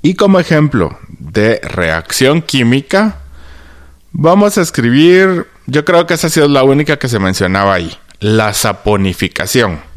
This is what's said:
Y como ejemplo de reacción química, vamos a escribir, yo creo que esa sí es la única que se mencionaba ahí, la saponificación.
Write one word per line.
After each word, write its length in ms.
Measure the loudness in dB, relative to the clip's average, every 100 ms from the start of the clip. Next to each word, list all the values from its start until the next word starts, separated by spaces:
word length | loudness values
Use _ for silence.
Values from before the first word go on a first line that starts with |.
Y 140 | -2 0
como 240 | 2 2
ejemplo 580 | 2 2 2 0 -2 -6 -20 -18
de 400 | -6 0 0 0
reacción 800 | -4 -4 -2 -2 -4 -2 0 0
química, 800 | -2 -2 0 0 0 0 0 -4 -18 -20 -20 -20 -20 -20 -20 -20 _
vamos 460 | -2 2 4 2 0
a 40 |
escribir, 840 | -4 -2 0 4 4 4 2 -2 -6 _ -4
yo 180 | -4 2
creo 220 | 0 0
que 80 | -2
esa 140 | -2
sí 120 | 0
es 80 | 2
la 140 | 4
única 340 | 4 2 0 -2
que 100 | -2
se 120 | -2
mencionaba 560 | -2 -2 -2 0 2 0
ahí, 200 | -4 -12 -20 -6
la 340 | 0 0 0
saponificación. 1300 | -2 -4 -4 -2 0 -2 -2 -6 -6 -2 0 0 -4 -12